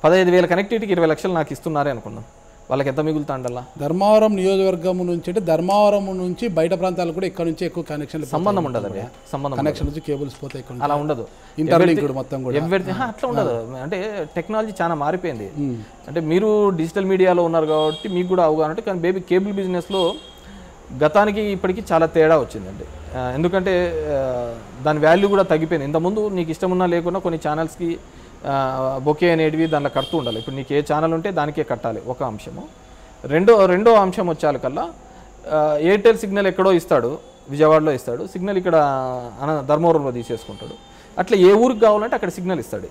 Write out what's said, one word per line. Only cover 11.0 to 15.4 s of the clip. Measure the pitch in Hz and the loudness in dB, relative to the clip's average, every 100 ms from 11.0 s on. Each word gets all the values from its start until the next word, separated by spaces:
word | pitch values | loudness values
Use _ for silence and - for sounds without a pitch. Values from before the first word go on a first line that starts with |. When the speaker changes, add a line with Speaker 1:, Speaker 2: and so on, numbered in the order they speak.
Speaker 1:
ఉండదు. | 151 135 101 - - - | -2 -4 -6 -16 -16 -6
Speaker 2:
ఇంటర్లింక్డ్ | 156 170 180 | 2 4 4
Speaker 1:
Everything, | 156 143 | 2 0
Speaker 2:
మొత్తం | 131 127 135 | -4 -8 -8
కూడా. | 127 135 | -4 -2
Speaker 1:
everything, | 165 190 185 185 | 0 -2 -2 -6
Speaker 2:
ఆ. | 254 | -6
Speaker 1:
అట్లా | 208 262 | -6 -4
ఉండదు. | 240 175 117 113 131 | -2 -2 -2 -6 -10
Speaker 2:
ఆ. | |
Speaker 1:
అంటే, | 139 190 208 208 156 - | -8 -6 -6 -8 -8 -8
టెక్నాలజీ | 165 220 220 208 | -4 -4 -4 -4
చాలా | 170 | -4
మారిపోయింది. | 160 143 180 180 120 | -2 -2 -2 -4 -8